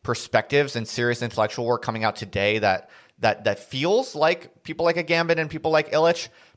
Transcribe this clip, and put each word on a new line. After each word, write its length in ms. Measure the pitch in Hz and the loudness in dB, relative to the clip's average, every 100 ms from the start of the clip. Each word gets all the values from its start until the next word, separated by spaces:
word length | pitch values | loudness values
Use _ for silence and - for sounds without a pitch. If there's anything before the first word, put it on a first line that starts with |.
perspectives 720 | - 120 - 117 - 143 139 120 | -6 -6 2 0 4 2 2 -2
and 120 | 107 | -6
serious 340 | - 120 120 | -2 0 0
intellectual 420 | 120 - 107 - 120 | -4 0 -2 0 -2
work 160 | 117 | 0
coming 220 | - 113 | -2 -2
out 120 | 110 - | -2 -2
today 440 | 101 101 101 110 | -6 0 0 2
that, 300 | 104 95 - - _ - | 2 0 -4 -20 _ -2
that, 240 | 113 101 110 | 0 0 -2
that 120 | 101 | -4
feels 580 | - 131 160 220 262 151 | -6 -4 0 0 0 0
like 480 | 156 175 - _ | 0 0 -6 _
people 220 | - 156 170 | -12 -2 0
like 120 | 165 | 0
Agamben 400 | 170 170 170 165 | 0 0 0 0
and 120 | 160 | -2
people 220 | 156 160 | -4 0
like 200 | 156 151 | 0 2
Illich, 380 | 151 165 170 - _ - | 2 2 2 -4 _ -20